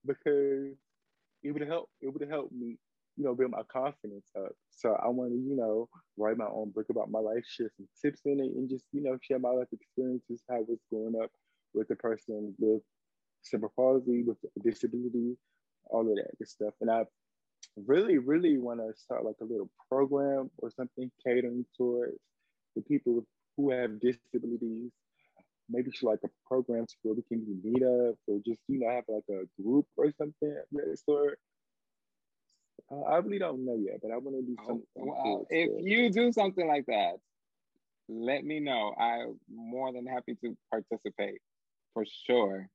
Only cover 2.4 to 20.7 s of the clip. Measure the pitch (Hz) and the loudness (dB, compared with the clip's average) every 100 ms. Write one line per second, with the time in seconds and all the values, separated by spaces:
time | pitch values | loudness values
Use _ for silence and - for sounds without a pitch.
2.4 | - 123 117 113 _ _ _ - 139 123 | -6 -8 -8 -10 _ _ _ -2 -2 2
3.4 | 127 120 110 131 139 143 107 101 _ 104 | 0 0 -6 -4 -4 -4 -14 -14 _ -10
4.4 | 98 - _ _ 117 104 117 127 123 120 | -10 -12 _ _ 0 2 2 0 -2 -2
5.4 | 131 139 113 110 117 - _ - 107 113 | -2 -2 0 0 -2 -12 _ -2 0 0
6.4 | 107 110 107 98 107 113 110 107 110 117 | -2 -4 -6 -6 -2 -2 -2 -2 -2 -2
7.4 | - - 113 _ 98 _ 147 143 143 139 | -6 -6 -6 _ -20 _ -4 -2 0 0
8.4 | 135 131 131 131 _ 139 143 127 - 131 | 0 -2 -4 -6 _ -4 -2 -4 -2 0
9.4 | 123 127 123 117 _ - 127 123 _ 117 | 2 0 -2 -8 _ -4 -2 -2 _ -12
10.4 | - 123 110 117 _ 110 110 113 113 _ | -4 -4 -2 -4 _ -6 -2 -2 -4 _
11.4 | _ _ _ 104 110 123 117 110 - 107 | _ _ _ -4 -2 -2 -2 -4 -6 -8
12.4 | 104 95 110 110 _ _ _ _ _ _ | -8 2 4 4 _ _ _ _ _ _
13.4 | - 113 110 - 131 131 127 120 120 110 | -6 -4 -2 4 4 6 4 2 0 -2
14.4 | - - 117 117 120 123 123 120 120 123 | -8 -2 -2 0 -2 -2 2 2 2 -4
15.4 | _ _ _ _ - 113 113 101 - - | _ _ _ _ -2 2 4 2 0 -8
16.4 | 110 - 104 - 113 113 110 _ _ _ | -14 -4 -4 0 2 2 0 _ _ _
17.4 | _ _ - - 101 151 220 156 123 156 | _ _ -20 -12 4 4 6 4 4 4
18.4 | 175 139 123 117 113 110 - 120 117 107 | 6 4 2 -4 -6 -8 -6 -4 -4 -6
19.4 | 113 113 98 _ _ 131 135 139 139 139 | -4 -4 -4 _ _ 2 4 4 2 0
20.4 | 131 - 117 | -2 -8 -10